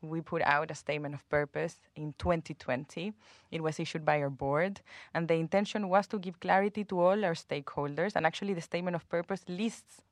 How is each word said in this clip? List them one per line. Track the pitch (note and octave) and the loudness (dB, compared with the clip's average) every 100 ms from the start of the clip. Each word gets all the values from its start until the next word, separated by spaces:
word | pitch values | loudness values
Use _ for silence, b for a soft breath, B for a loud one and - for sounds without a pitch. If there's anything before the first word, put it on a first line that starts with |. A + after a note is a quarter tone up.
we | D#3+ E3 | -8 -8
put | D#3 E3 | -4 0
out | - C#3+ D#3+ | 2 2 0
a | |
statement | D#3 - D3 D3 | -6 -4 -4 -4
of | C#3+ - | -8 -2
purpose | D3 D3 D3+ E3 - _ | 0 0 -2 -6 -8 _
in | - D3+ - | -10 -10 -4
twenty | F3 E3 - | 0 0 -2
twenty. | D3+ - B2 D3+ E3 G3 G#3+ b b b | -8 -4 -4 -4 -8 -8 -10 b b b
It | E3+ | -4
was | D#3 D#3 | -2 -4
issued | D#3+ E3 | -4 -2
by | D3+ D3+ | 2 2
our | C#3 | 2
board, | C3+ C#3 C#3+ F#3+ G3 - B B | -2 0 2 0 -4 -14 B B
and | E3 E3 | -2 2
the | |
intention | E3 E3 G3 G#3 A3 F#3+ | 2 2 2 2 -2 2
was | F#3+ G3 | 2 2
to | G#3+ | -4
give | F#3 E3+ | -6 -4
clarity | F3+ F#3 G3+ G#3+ | 2 4 4 0
to | G3+ F3+ | -2 4
all | F3 G#3 | 4 6
our | F#3+ | 2
stakeholders, | E3 - C#3+ - - C#3+ C#3+ F#3+ E3+ | -2 -4 -6 -4 -4 -2 0 0 2
and | D#3+ | 2
actually | - G3+ | 2 -2
the | F3 | -4
statement | - F3 F3+ E3+ | -2 -4 -2 -4
of | - | -2
purpose | E3+ F3 F#3+ - | -2 -2 -6 -6
lists | F3 A3+ - - - _ | -4 -4 -4 -16 -20 _